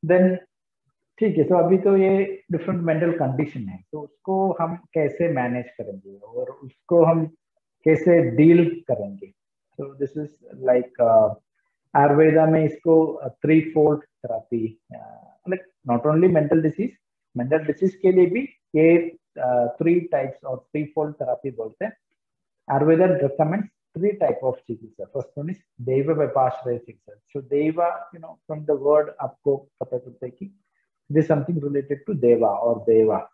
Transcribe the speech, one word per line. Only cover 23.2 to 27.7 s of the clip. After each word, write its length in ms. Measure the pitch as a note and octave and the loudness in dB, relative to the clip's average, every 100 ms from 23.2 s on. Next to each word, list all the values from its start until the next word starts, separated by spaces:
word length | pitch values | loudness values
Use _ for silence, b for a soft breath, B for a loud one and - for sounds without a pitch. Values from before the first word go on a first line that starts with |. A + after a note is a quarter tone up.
| C#3 - D3+ F#3+ G3+ _ _ D#3+ | -2 -2 -2 -2 -8 _ _ -6
three 160 | G3 G3+ | -4 -2
type 220 | D3+ A#2 | -4 -2
of 120 | C3 B2 | -6 -6
चिकित्सा। 560 | - A2 A2 _ G2 | -12 -14 -14 _ -12
First 320 | C#3 B2 - | -12 -12 -12
one 80 | D3+ | -12
is 100 | F#3+ _ _ | -12 _ _
दैव 320 | A#2+ C3 C#3 | -4 -2 -2
व्यपाश्रय 640 | D#3 C#3 C#3 C3 - B2 A#2+ | -2 -2 0 -2 -2 -8 -8
चिकित्सा। 640 | - A2+ - - _ C#3+ | -10 -20 -20 -20 _ -14
So 100 | B2+ | -4
दैव, 240 | C#3+ D3+ | -2 -2